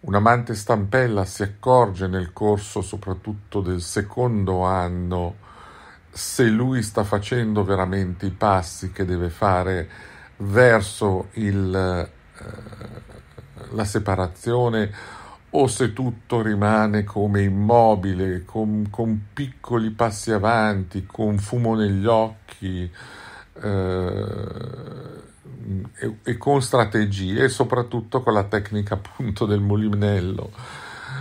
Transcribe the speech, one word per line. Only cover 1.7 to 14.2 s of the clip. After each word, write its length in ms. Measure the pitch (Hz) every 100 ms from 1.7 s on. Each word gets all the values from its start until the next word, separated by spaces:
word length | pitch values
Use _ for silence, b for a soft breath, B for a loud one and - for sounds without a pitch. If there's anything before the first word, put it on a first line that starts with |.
| 127 120 90 95
nel 260 | 92 87
corso 480 | - 107 104 101 -
soprattutto 800 | 98 101 98 92 - 107 - 104
del 220 | 90 90
secondo 800 | 85 - 101 - 123 110 95 92
anno 720 | 92 92 87 90 87 90 87 - B B B B B B -
se 340 | - - -
lui 380 | 117 110 123 131
sta 220 | 104 -
facendo 600 | 104 104 101 123 113 107
veramente 600 | 95 98 92 98 92 87
i 60 | 98
passi 640 | 87 107 95 87 - 92
che 120 | -
deve 240 | 95 90 87
fare 600 | 80 104 90 92 92 80 B B B B -
verso 920 | 101 101 127 113 101 - 104 95 -
il, 440 | - 104 98 95 92
eh, 320 | 92 90 85 - - - - - - - - - - - - - - - -
la 120 | 107
separazione, 1040 | 107 113 104 95